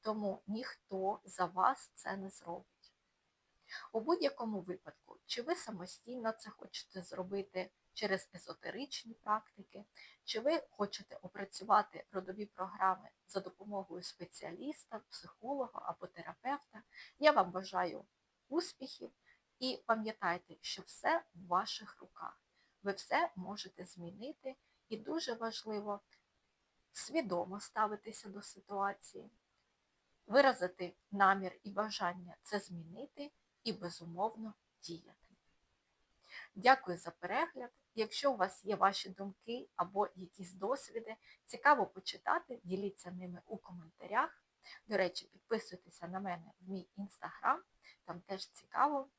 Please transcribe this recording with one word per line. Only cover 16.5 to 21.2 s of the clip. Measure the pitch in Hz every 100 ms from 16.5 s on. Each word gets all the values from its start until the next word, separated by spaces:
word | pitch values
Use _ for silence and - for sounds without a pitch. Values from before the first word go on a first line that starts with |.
| 277 _ 214 - - - _
я | 302
вам | 294 185
бажаю | 180 190 185 180 - - _ _ _ _
успіхів | 294 - - 262 - - _ _ _ _ _
і | 254 254 -
пам'ятайте, | 226 214 220 185 175 _ -
що | - -
все | - - - -